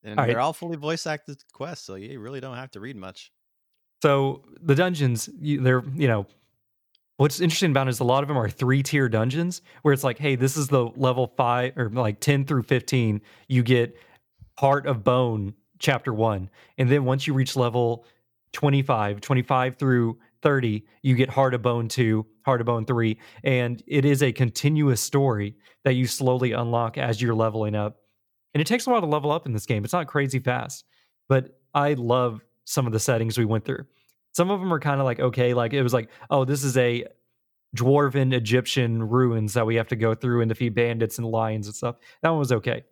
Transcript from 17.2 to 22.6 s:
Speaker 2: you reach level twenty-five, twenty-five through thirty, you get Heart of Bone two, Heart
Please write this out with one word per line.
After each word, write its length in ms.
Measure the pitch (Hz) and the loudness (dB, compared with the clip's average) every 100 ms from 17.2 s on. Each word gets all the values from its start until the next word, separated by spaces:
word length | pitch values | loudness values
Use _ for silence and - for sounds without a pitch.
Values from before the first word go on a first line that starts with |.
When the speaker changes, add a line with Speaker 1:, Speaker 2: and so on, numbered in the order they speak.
| 143 | -2
Speaker 2:
you 60 | |
reach 240 | 135 131 135 | -2 -2 0
level 480 | 120 120 120 117 _ _ _ _ _ | 0 0 -2 -4 _ _ _ _ _
twenty-five, 680 | - 147 139 135 117 104 104 | -2 2 2 2 0 0 -4
twenty-five 540 | - 131 120 131 127 127 | -2 -2 2 0 0 -2
through 420 | 135 123 117 - _ _ | 2 2 2 -4 _ _
thirty, 420 | 151 139 120 107 - _ | 0 2 0 -2 -6 _
you 120 | 139 | 0
get 160 | 123 127 | 2 2
Heart 240 | 135 135 | 2 2
of 80 | 123 | 2
Bone 260 | 123 117 113 | 0 -2 -4
two, 380 | - 113 110 110 _ | 0 2 0 -2 _
Heart 160 | - 123 | -2 0